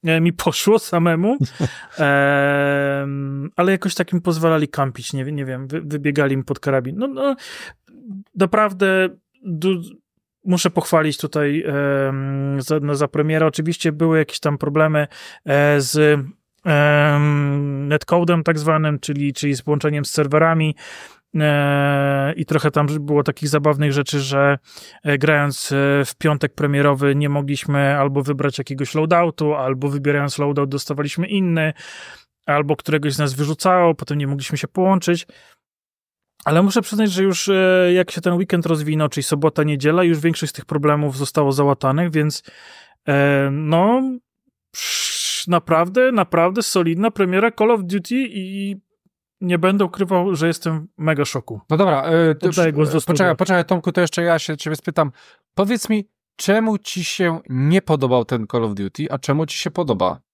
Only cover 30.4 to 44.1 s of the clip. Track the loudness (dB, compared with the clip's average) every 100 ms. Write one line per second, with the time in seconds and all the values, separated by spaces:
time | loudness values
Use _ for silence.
30.4 | -2 0 -2 -4 -6 -6 -4 -4 -2 0
31.4 | 0 0 -2 -4 -16 -18 -20 -20 _ _
32.4 | -2 0 0 -2 0 0 0 -2 -2 0
33.4 | -2 0 2 4 4 2 -4 -4 -2 -4
34.4 | -4 -6 -6 0 2 2 2 -2 -4 -20
35.4 | _ _ _ _ _ _ _ _ _ _
36.4 | 0 2 4 2 -2 0 0 2 0 0
37.4 | 0 2 4 4 4 4 2 -2 0 0
38.4 | 0 0 0 0 0 0 0 -2 -2 0
39.4 | 2 2 0 0 2 2 2 2 0 -2
40.4 | -6 -8 -6 -2 0 2 0 -2 -4 0
41.4 | 0 2 2 2 0 0 0 0 0 -2
42.4 | -14 -20 -20 -20 -20 _ -2 2 4 2
43.4 | 0 -2 0 2 4 2 0